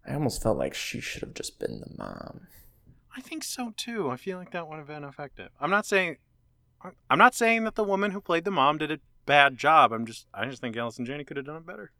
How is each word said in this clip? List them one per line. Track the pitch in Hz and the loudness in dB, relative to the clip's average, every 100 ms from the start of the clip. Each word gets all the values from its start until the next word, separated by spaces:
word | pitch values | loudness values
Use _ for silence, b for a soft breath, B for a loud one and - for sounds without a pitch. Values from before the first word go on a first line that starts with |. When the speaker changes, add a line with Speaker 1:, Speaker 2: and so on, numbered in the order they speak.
| - | -6
Speaker 1:
I | |
almost | 139 139 - | -4 -2 0
felt | 110 76 | 0 0
like | 67 | -2
she | - - - | -4 -8 -8
should | - - | -10 -10
have | - | -12
just | - - _ | -10 -12 _
been | - 55 | -8 -6
the | - - | -12 -12
mom. | 50 50 - - - b b b _ _ _ - | -12 -12 -14 -16 -20 b b b _ _ _ -18
Speaker 2:
I | |
think | - 320 | -12 -10
so, | - - 240 - | -8 -8 -8 -8
too. | - 226 143 | -8 -4 -4
I | - | -4
feel | 196 185 | -8 -10
like | 180 | -8
that | 175 160 | -10 -10
would | 156 | -12
have | 147 | -12
been | 151 | -14
effective. | 143 139 143 - 92 _ | -14 -12 -14 -14 -18 _
I'm | 147 | 0
not | 202 - | 0 2
saying, | 196 180 139 _ _ _ _ _ _ 185 _ _ | 2 2 -6 _ _ _ _ _ _ -20 _ _
I'm | 143 | 6
not | 240 | 6
saying | - 226 226 | 6 2 2
that | 220 - | -2 -2
the | |
woman | 208 196 202 | 0 0 0
who | 196 | -4
played | - 170 | 0 0
the | 180 | 2
mom | 175 135 151 | 4 4 4
did | 151 | -2
a | 156 _ _ - | -6 _ _ 4
bad | 143 139 127 | 8 8 6
job. | 143 160 120 | 6 8 8
I'm | 113 113 | 4 -6
just, | 113 _ | -10 _
I | 98 120 | -8 -8
just | 127 | -6
think | 123 113 | -8 -6
Allison | 117 110 120 | -6 -6 -8
Janney | 147 | -8
could | 135 143 | -8 -10
have | 135 | -10
done | 160 | -14
it | 165 | -14
better. | 214 196 | -16 -16